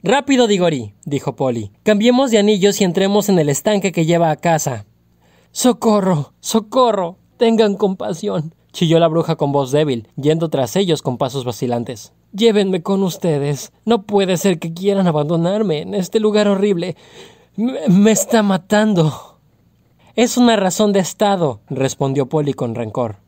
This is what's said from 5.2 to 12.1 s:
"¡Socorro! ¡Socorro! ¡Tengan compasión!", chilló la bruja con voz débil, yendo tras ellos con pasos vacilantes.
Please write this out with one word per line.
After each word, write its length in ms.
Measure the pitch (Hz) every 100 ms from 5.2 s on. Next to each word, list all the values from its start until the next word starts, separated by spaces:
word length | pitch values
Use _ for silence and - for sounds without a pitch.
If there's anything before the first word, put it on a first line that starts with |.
| _ _ _
"¡Socorro! 840 | - 247 233 233 208 190 165 139 _
¡Socorro! 800 | - 226 214 262 247 202 175 180 _ _
¡Tengan 380 | 226 226 214 202
compasión!", 800 | 208 190 - 165 202 190 156 _ _
chilló 280 | - 165 165
la 80 | 170
bruja 300 | 160 165 160
con 140 | 147
voz 200 | 143 131
débil, 360 | 147 151 120 107 -
yendo 340 | 139 160 160
tras 260 | 139 123 185
ellos 260 | 196 151
con 160 | - 123
pasos 280 | 135 135 123
vacilantes. 680 | 117 123 120 117 120 -